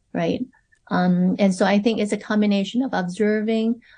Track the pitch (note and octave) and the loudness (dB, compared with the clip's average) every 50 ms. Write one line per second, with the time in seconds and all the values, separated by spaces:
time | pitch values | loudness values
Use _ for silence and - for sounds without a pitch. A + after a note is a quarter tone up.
0 | _ _ - - E3+ E3 - C4 B3+ - - _ _ _ _ _ _ - G3 F3+ | _ _ -6 -4 -2 -2 -2 -4 -6 -10 -12 _ _ _ _ _ _ -4 -2 0
1 | F3+ F3+ F3+ F3+ F3+ F#3 F#3 - G#3 G3 F#3 - G#3 F#3 G3+ G#3 G#3 A#3+ A3 G3+ | 2 2 2 2 2 0 2 2 2 2 2 2 2 2 2 2 2 0 0 0
2 | G#3 G#3 G#3+ G#3 - - G#3+ G#3 G#3 G#3 G3+ G3 G3 F#3+ - A#3+ C4+ C4 - F#3 | -2 -2 -4 -4 -4 -2 0 2 2 2 2 0 0 -2 -2 -2 -2 -2 -2 -4
3 | F3+ F3 F3+ - G#3 G#3 G#3+ G#3+ G#3+ A3 A3+ A3 A3 A3+ A#3 A#3 - - - | -4 -4 -2 0 0 0 0 0 0 0 0 0 0 0 -2 -4 -8 -16 -20